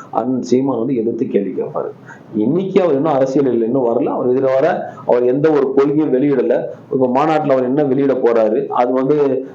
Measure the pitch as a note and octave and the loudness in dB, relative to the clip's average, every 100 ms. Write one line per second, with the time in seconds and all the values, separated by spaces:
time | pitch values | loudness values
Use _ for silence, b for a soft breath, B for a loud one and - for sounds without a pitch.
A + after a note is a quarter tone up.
0 | B A2 A#2 B2+ A2 B2+ C3+ B2 A#2 B2+ | B -4 -2 -4 0 0 2 -2 -2 -2
1 | A2 A#2+ B2 G2+ F#2+ - - - - - | -2 -2 -2 -2 -2 -6 -6 -6 -8 -10
2 | B B - - G#2+ E3 G3 G3 F3 C3+ | B B -8 -2 0 0 0 0 2 0
3 | D#3 C3+ C3 C#3+ C3+ A#2 A2+ C3+ A#2+ A#2 | 0 0 0 0 0 0 0 0 0 -2
4 | G2 C4+ B2+ B2+ C3+ C3 D#3 - - B | -2 -2 -2 0 0 2 0 -2 -6 B
5 | B B2 B2 B2+ D#3 D3+ B2+ - C#3+ D3 | B 2 2 2 2 2 2 2 2 2
6 | D3 B2+ D3 C3+ A2+ C3+ - B B C#3 | 0 2 2 2 2 0 -2 B B -2
7 | B2+ B2+ D3+ D#3 D3 C3 B2+ C3+ D3 C3 | 0 2 2 0 2 2 2 0 2 2
8 | C#3 B2+ A#2+ A2+ G#2+ A#2 C#3 - B2 C3 | 2 2 2 2 2 0 -2 0 0 2
9 | C3 D3 C#3 C3 C3 | 2 2 2 0 -6